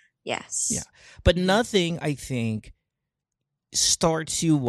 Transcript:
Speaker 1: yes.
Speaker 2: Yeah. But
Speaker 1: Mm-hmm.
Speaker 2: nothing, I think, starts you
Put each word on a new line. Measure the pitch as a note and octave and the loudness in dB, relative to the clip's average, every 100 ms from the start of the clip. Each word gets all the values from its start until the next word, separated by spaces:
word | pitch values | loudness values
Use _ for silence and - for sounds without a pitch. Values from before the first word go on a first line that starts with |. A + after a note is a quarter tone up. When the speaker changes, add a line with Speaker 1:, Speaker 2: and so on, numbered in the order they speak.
| _ _ | _ _
Speaker 1:
yes. | - A#2+ - - - | -6 -6 -6 -6 -4
Speaker 2:
Yeah. | - - _ - - - | -6 -10 _ -20 -2 2
But | F3 | 2
Speaker 1:
Mm-hmm. | F#3 | 4
Speaker 2:
nothing, | G3+ A#3 G3+ E3+ E3 | 2 2 2 2 -2
I | D3+ C#3+ | -4 -4
think, | - B2+ A2+ A2 - - _ _ _ _ _ _ _ _ _ | -4 -2 -2 -4 -8 -20 _ _ _ _ _ _ _ _ _
starts | - - - E3+ D#3+ D#3 - | -2 0 2 0 0 -4 -2
you | E3 D3+ | 2 2